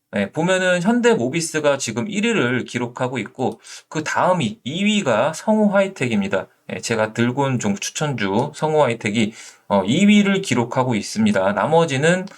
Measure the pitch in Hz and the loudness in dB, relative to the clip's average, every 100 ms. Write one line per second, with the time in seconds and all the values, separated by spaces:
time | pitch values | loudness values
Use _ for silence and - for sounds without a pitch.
0 | _ 104 98 147 175 185 185 180 180 240 | _ -4 -4 -2 0 2 2 2 2 2
1 | 233 220 120 165 165 156 147 135 127 110 | 4 2 0 -4 -4 -2 0 0 -2 -4
2 | 107 196 233 208 120 123 - 120 123 127 | -4 -2 0 0 0 -2 -4 -6 -6 -4
3 | 123 127 101 - 120 - - - - 160 | -4 -4 -8 -4 -6 -6 -14 -20 -10 -8
4 | 156 - 156 180 113 - - 170 208 208 | -4 0 2 2 -2 -4 -8 -4 -2 0
5 | 135 107 139 160 - 214 202 196 190 - | 0 0 0 -2 0 2 4 2 0 -2
6 | 127 107 95 95 85 _ - 87 - 110 | -2 -2 0 -2 -4 _ -12 -8 -4 0
7 | 107 113 120 131 135 127 104 101 - - | 0 0 0 0 0 0 -2 -4 -6 -6
8 | 151 127 98 101 143 - 156 156 131 117 | -4 -2 0 0 -2 -4 0 2 2 0
9 | 107 113 107 - - - - 101 95 156 | -2 0 0 -2 -18 -14 -2 0 2 4
10 | 202 208 196 190 - 123 120 135 127 107 | 6 6 6 2 0 -2 -2 -2 0 -2
11 | - 101 110 101 95 101 113 165 165 135 | -4 0 0 2 0 0 2 2 2 2
12 | 156 185 196 | 2 0 -2